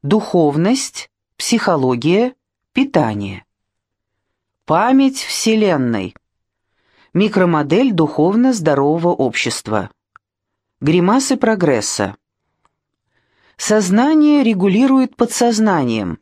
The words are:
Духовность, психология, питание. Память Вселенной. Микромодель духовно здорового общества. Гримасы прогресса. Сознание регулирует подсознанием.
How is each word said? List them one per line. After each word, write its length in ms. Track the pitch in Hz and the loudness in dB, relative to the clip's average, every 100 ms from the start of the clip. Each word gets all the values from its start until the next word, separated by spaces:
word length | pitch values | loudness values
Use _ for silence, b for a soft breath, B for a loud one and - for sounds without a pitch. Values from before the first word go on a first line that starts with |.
Духовность, 1080 | 143 214 - 180 151 143 185 262 - - - _ _ _ | 0 -2 0 0 2 0 0 -2 -6 -14 -20 _ _ _
психология, 960 | - 233 - 160 127 123 147 190 247 - _ _ _ | -4 -2 0 0 0 0 0 0 -2 -6 _ _ _
питание. 720 | - 285 - 120 104 101 98 _ _ _ _ _ _ _ _ _ _ _ _ | -4 0 0 0 -4 -8 -12 _ _ _ _ _ _ _ _ _ _ _ _
Память 540 | - 160 233 269 269 269 | -2 0 2 2 2 -2
Вселенной. 960 | - - 226 220 208 151 123 110 92 - _ _ _ _ _ _ _ _ _ | -10 -4 0 2 2 0 -2 -4 -6 -12 _ _ _ _ _ _ _ _ _
Микромодель 800 | 170 208 196 180 160 139 180 262 | -2 -2 0 0 0 0 0 2
духовно 600 | 175 151 - 160 220 262 | 0 -2 0 0 2 0
здорового 560 | 226 156 139 143 165 170 | 0 0 0 0 0 -2
общества. 840 | - 127 - 120 - - 107 95 _ _ _ _ _ _ _ _ _ | -2 -2 -2 -6 -6 -4 -4 -4 _ _ _ _ _ _ _ _ _
Гримасы 560 | 135 175 180 254 269 262 | 0 2 2 0 0 -2
прогресса. 800 | 226 214 165 120 - - 95 98 _ _ _ _ _ _ _ _ _ _ _ _ _ - | 0 0 0 0 -4 -6 -6 -8 _ _ _ _ _ _ _ _ _ _ _ _ _ -12
Сознание 840 | - 214 185 202 269 311 302 294 | 0 0 2 2 4 4 4 4
регулирует 760 | 226 196 196 190 262 262 254 - | 2 2 2 2 4 2 0 -2
подсознанием. 1000 | 233 - 240 220 220 175 123 113 92 80 | -4 0 0 2 0 2 0 -2 -4 -8